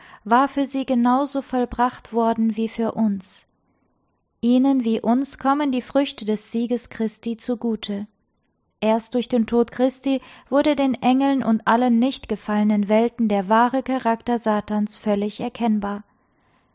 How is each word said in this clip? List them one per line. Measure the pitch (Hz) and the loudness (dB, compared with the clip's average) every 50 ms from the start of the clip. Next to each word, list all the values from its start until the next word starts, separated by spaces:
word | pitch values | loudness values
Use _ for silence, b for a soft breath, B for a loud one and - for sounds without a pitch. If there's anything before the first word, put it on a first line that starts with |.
| B B B B B | B B B B B
war | 208 226 247 277 269 | 2 2 2 2 2
für | - 277 277 | 0 -2 -4
sie | 247 - 269 262 | -2 -2 -6 -2
genauso | - 262 240 240 247 247 269 285 277 - - | 0 0 2 4 4 2 2 0 -2 -4 -6
vollbracht | 247 - - 247 247 240 - - 240 254 - - - - | -6 -4 -2 -2 -2 -2 0 0 0 -2 -2 -6 -14 -4
worden | 220 233 226 226 226 226 226 226 214 | -2 0 2 2 2 2 0 0 0
wie | 226 226 220 | 0 -4 -4
für | - - 226 214 | -2 -4 -4 -4
uns. | - - 220 214 202 190 - - - - - _ _ _ _ _ _ _ _ _ _ _ _ _ _ _ _ _ _ _ | 0 0 0 0 0 -2 -6 -10 -12 -14 -16 _ _ _ _ _ _ _ _ _ _ _ _ _ _ _ _ _ _ _
Ihnen | - 233 247 254 262 277 277 262 233 | 0 2 4 4 4 4 2 2 2
wie | 226 226 - | 0 -2 0
uns | - 220 240 262 277 - - - | 2 0 0 0 0 -4 -8 -4
kommen | - 269 277 294 302 285 | -2 0 0 0 0 0
die | 254 247 | -2 -2
Früchte | 233 - - 269 285 277 - - 214 | -4 0 0 0 0 0 -4 -6 -4
des | 202 214 208 - - | -4 -4 -4 -4 -4
Sieges | - 226 240 220 247 233 - - | -4 -4 -2 -2 -2 -4 -4 -8
Christi | - - 226 220 - - - 233 233 | -6 -4 -4 -4 -4 -6 -8 -8 -8
zugute. | - - - 247 220 - 233 220 214 - - 202 196 208 - _ _ _ _ _ _ _ _ _ _ _ _ _ _ | -6 -4 -6 -4 -4 -2 -4 -4 -4 -4 -6 -6 -8 -8 -12 _ _ _ _ _ _ _ _ _ _ _ _ _ _
Erst | - 220 220 226 226 - - | 0 0 0 0 -2 -2 -2
durch | 247 233 - | -4 -2 0
den | 254 240 226 | 0 0 0
Tod | 226 233 233 233 233 | 2 2 2 0 0
Christi | - - 247 269 254 - - 277 269 254 B B B B B B | 0 0 0 0 0 -2 -2 -2 -2 -2 B B B B B B
wurde | 254 285 294 302 294 | 2 2 4 4 2
den | 254 277 269 254 | 2 2 0 0
Engeln | - - 247 254 262 277 277 277 269 254 | 0 2 2 2 4 2 2 2 0 2
und | 220 220 214 - - | 0 0 0 2 2
allen | 220 240 254 254 233 226 | 2 4 4 4 4 4
nicht | 240 269 277 - - - | 2 2 0 -4 -6 -8
gefallenen | 214 202 - - 208 208 214 208 214 208 208 190 | -8 -6 -4 -2 0 2 2 2 2 0 2 2
Welten | 214 220 233 240 233 - 226 214 | 4 4 4 2 0 0 0 0
der | 202 202 185 185 | 0 0 2 2
wahre | 220 226 240 247 254 269 254 | 4 4 4 4 2 -2 -2
Charakter | - 262 254 - 233 226 226 - - 240 226 | -2 -4 -2 0 -2 -2 -2 -2 -2 -2 0
Satans | - 220 214 208 208 - 214 208 208 202 - | 0 0 0 0 -2 -2 -2 -2 -2 -2 -6
völlig | - - 214 208 202 202 214 - - | -6 -2 -2 0 0 -2 -4 -4 -6
erkennbar. | 247 240 - - 233 233 214 208 196 202 202 202 - _ _ _ _ _ _ _ _ _ _ _ _ _ | -8 -8 -6 -2 0 0 0 0 -2 -4 -6 -8 -12 _ _ _ _ _ _ _ _ _ _ _ _ _